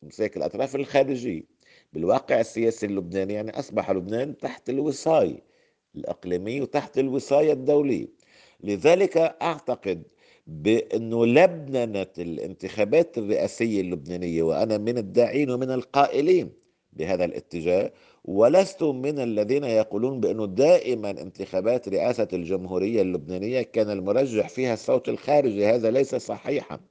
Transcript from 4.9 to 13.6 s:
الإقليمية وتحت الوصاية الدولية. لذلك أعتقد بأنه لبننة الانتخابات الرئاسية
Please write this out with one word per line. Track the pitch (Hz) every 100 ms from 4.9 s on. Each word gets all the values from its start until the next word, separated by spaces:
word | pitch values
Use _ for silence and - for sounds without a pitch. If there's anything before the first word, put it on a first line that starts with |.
| 131 160 160 95 65 - _ _ _ _ -
الإقليمية | - - 92 90 98 135
وتحت | 139 147 - -
الوصاية | 135 135 131 139 156
الدولية. | 139 131 147 143 101 58 - _ _ _ _
لذلك | 98 101 - 180 190 170
أعتقد | 165 - 160 151 - 123 98 85 78 _ _ _ -
بأنه | 78 78 113 - 110 113 117 117
لبننة | 123 185 170 143 131 117 101 95 -
الانتخابات | 85 78 87 92 92 - 104 143 170 -
الرئاسية | 104 107 98 -